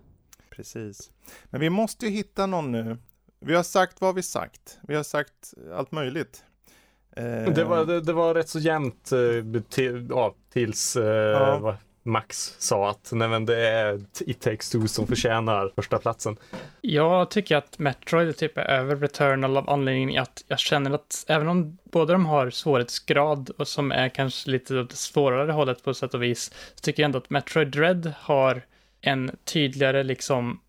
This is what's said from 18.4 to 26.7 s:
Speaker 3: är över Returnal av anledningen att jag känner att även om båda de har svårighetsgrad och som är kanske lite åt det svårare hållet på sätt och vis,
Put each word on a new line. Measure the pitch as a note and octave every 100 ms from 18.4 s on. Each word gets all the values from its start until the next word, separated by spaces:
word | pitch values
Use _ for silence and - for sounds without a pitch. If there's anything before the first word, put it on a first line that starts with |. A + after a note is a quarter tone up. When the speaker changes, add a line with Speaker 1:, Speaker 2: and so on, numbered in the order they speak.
| D#3 -
Speaker 3:
är | -
över | C3+ C3+ C#3+
Returnal | C#3+ - C#3+ C3+ C3 C3+
av | -
anledningen | C#3+ C3+ C3 C3 C3+
att | C3+ - -
jag | C3
känner | - D3 C#3
att | C#3+ - - -
även | D#3+ D#3
om | F3+ D#3 E3
båda | - E3+ D#3
de | F#3 D#3+
har | D3 B2+
svårighetsgrad | - D#3+ C3 A#2+ - - C#3+ D3+ C#3+ C3
och | - C#3+
som | - C#3
är | C3 B2+
kanske | - C3+ - -
lite | C3 - C3
åt | B2
det | -
svårare | - D3+ C#3 B2+ D3+
hållet | D3+ C3+ B2
på | -
sätt | C3 C3
och | B2
vis, | A#2+ A#2+ - - -